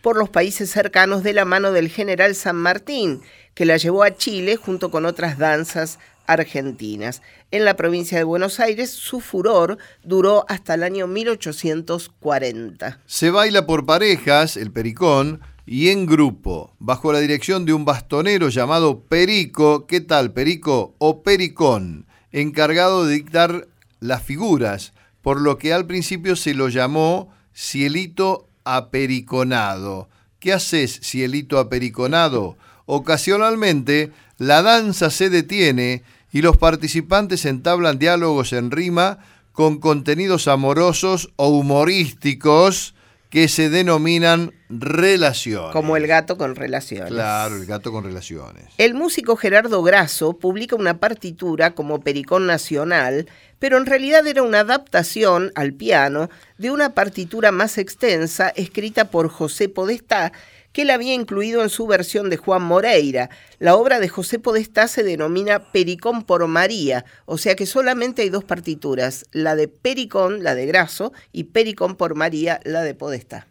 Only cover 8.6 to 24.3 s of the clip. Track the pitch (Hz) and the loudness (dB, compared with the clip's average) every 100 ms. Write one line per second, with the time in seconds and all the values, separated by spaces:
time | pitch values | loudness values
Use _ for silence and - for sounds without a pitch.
8.6 | 226 214 247 - - 254 - 190 190 202 | -2 -2 -6 -8 -10 -10 -8 -2 2 2
9.6 | 170 208 - _ 165 190 190 208 - 196 | 2 -2 -12 _ -2 2 4 4 0 -8
10.6 | - 165 175 196 180 196 226 220 165 147 | -4 -4 -2 -4 -6 -4 -4 -6 -8 -6
11.6 | 170 156 165 170 - _ 151 139 131 113 | -4 -4 -4 -8 -8 _ -4 -2 -2 -8
12.6 | 113 85 107 - _ - 160 190 220 202 | -12 -12 -12 -12 _ 0 2 2 4 2
13.6 | 156 156 139 165 214 165 - 147 156 101 | 2 -2 2 2 2 0 2 2 2 -4
14.6 | 110 117 113 113 175 139 143 156 - - | -8 -6 -6 0 2 2 0 -6 -16 -20
15.6 | - 127 170 196 180 156 143 101 - 85 | -8 0 2 2 2 4 4 0 -8 -8
16.6 | - _ 110 127 156 147 147 147 143 185 | -12 _ -4 -2 0 0 0 -2 -2 -2
17.6 | 170 156 147 127 - 147 180 202 156 120 | 0 0 0 -4 -2 -2 0 2 0 0
18.6 | 123 165 160 127 _ 165 180 214 151 - | 0 2 2 0 _ 2 4 2 -2 2
19.6 | 151 147 - 175 170 151 123 113 139 170 | 4 4 0 -4 2 0 2 0 -2 -2
20.6 | 151 131 98 _ 151 156 - 196 175 - | 0 -2 -2 _ 0 0 0 2 0 2
21.6 | 156 110 90 78 - _ _ 143 147 147 | 2 2 -2 -12 -18 _ _ -4 -4 0
22.6 | 151 160 185 190 160 147 151 165 170 175 | 2 4 2 2 2 0 0 2 2 0
23.6 | - _ _ _ 117 127 - | -10 _ _ _ -6 -6 -6